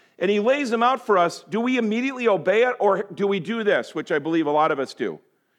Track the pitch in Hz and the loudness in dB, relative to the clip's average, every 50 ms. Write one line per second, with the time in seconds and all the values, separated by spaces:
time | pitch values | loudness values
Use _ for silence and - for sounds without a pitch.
0 | _ _ _ - - 190 208 208 208 240 269 294 285 226 233 226 233 247 262 247 | _ _ _ -4 -2 0 2 2 2 2 2 0 0 -2 0 0 2 2 0 0
1 | - - 202 180 175 170 - - - - 160 220 233 254 254 247 233 208 214 233 | 0 2 2 4 4 2 0 -6 -10 -6 -4 -2 0 0 0 0 0 0 0 -2
2 | 254 277 269 254 240 226 196 175 135 185 196 220 240 254 240 - 190 208 196 185 | -2 -4 -4 -2 0 0 0 0 2 2 2 2 2 2 0 0 2 2 2 0
3 | 214 - 170 139 202 196 202 190 156 165 233 233 214 202 175 131 113 - - - | -2 -6 -6 -2 -2 0 0 -2 -2 -4 -6 -2 0 0 0 0 0 -4 -6 -8
4 | - - 175 151 139 160 165 165 156 147 147 151 156 156 156 139 131 123 - - | -4 -2 -2 -2 -2 0 0 0 0 2 2 2 2 2 0 -2 -4 -6 -6 -6
5 | 123 95 78 76 _ _ _ _ _ _ _ | -6 -6 -6 -8 _ _ _ _ _ _ _